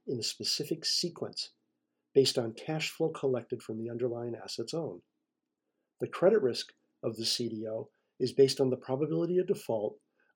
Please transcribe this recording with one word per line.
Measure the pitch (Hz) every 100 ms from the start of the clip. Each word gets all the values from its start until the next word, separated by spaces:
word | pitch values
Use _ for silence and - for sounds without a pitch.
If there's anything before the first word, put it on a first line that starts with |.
| 226
in | 123
a |
specific | 104 - 107 - - 160
sequence | - - 175 - - - - _ _ _ _ _ _
based | 139 131 139
on | 113
cash | 113 - 156 -
flow | - 160
collected | 160 135 120 - 117
from | - 110
the | 117
underlying | 117 123 117 120
assets | 110 95 - 117
owned. | 160 135 87 _ _ _ _ _ _ _ _ _ -
The | 113
credit | - 175 220
risk | 127 110 - _ _ -
of | - 110
the |
C | 113 - 120
D | 110 110
O | 110 107 _ _ -
is | 123
based | - 135 139
on | 131
the | 123
probability | - 131 151 160 170 180
of | -
default | - - 110 107 - _ _ _